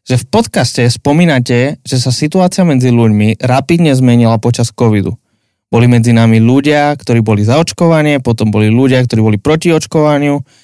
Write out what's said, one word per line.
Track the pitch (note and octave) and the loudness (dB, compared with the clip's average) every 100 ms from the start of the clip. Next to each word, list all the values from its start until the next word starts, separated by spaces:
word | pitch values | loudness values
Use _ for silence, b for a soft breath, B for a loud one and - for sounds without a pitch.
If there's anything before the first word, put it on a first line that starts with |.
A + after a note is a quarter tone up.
že | - B2+ | -4 -4
v | - | -2
podcaste | G#3+ A#3 F#3+ B2+ - B2 | -2 -2 -2 -4 -2 -2
spomínate, | - D3 D3+ F3 C3 A#2+ A#2+ C3+ - | -2 0 0 2 0 0 -2 -2 -6
že | - C3 | -6 -4
sa | C3 | -2
situácia | B2 D3+ F#3+ F3+ - | -4 -2 0 0 0
medzi | F3 C3 B2+ | 0 0 2
ľuďmi | A#2+ A2+ G#2 G#2+ A2+ | 2 2 2 0 -2
rapidne | B2 C3 C3+ E3+ D#3+ | -2 -2 0 0 2
zmenila | C3 B2+ A#2+ A#2 A2+ | 2 2 2 2 0
počas | A#2+ A#2 A#2 | -2 -2 -4
covidu. | - A#2 G#2 F2 - _ _ _ _ _ | -2 0 0 -2 -8 _ _ _ _ _
Boli | A#2 | 0
medzi | A#2+ A#2+ A#2 A#2 | 2 2 2 2
nami | A2+ A2+ | 2 2
ľudia, | A2+ C3+ D3 D3 D3 | 2 2 0 0 0
ktorí | C#3+ - A#2 | -2 -2 -2
boli | G#2+ G#2 | 0 0
za | G#2 D3 | 0 0
očkovanie, | E3 - E3+ D#3 D3+ C#3+ | -2 -2 0 2 0 -2
potom | B2+ A2 A2 | -2 -2 -2
boli | G#2+ G#2+ | 0 0
ľudia, | A#2 C3+ B2+ | 2 2 0
ktorí | B2 A2 | 0 0
boli | A2 G#2 | 0 0
proti | C#3+ D#3+ E3+ | -2 0 0
očkovaniu | D#3 - D#3+ D3+ C#3+ C#3+ C#3+ - b | -2 -2 0 0 0 -2 -4 -8 b